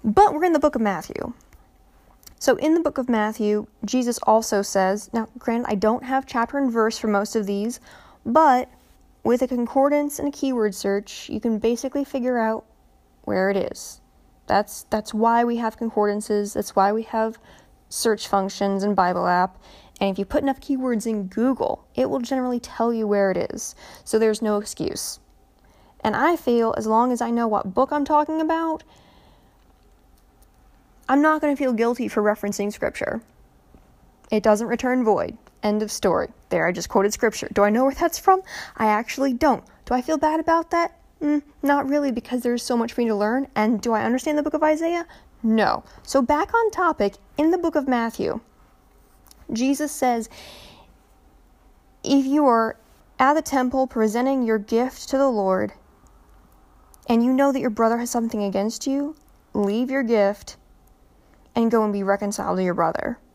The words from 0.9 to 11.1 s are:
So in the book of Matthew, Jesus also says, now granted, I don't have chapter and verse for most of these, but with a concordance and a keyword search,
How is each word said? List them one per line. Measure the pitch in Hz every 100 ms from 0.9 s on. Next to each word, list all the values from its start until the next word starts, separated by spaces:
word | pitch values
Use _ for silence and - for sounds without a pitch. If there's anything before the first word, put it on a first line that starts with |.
| 180 - - - - _ - _ _ _ _ _ _ - -
So | - 190
in | 311
the | 330
book | 330 -
of | 254
Matthew, | 226 214 214 208 208 214 _ 208
Jesus | 254 240 233
also | - 220 220 208
says, | 202 196 185 208 -
now | 233 220 -
granted, | - 233 240
I | 208
don't | 214 240
have | 254 269 262
chapter | 247 233 277
and | 269
verse | 226 226 226
for | 220
most | 202 214 226
of | 202
these, | 202 214 240 - - - - -
but | 254 311 254 254 - _ _ _ _
with | - 240
a | 254
concordance | 247 240 269 277 294 294 -
and | 285
a |
keyword | 285 269 247 214 190
search, | 202 196 214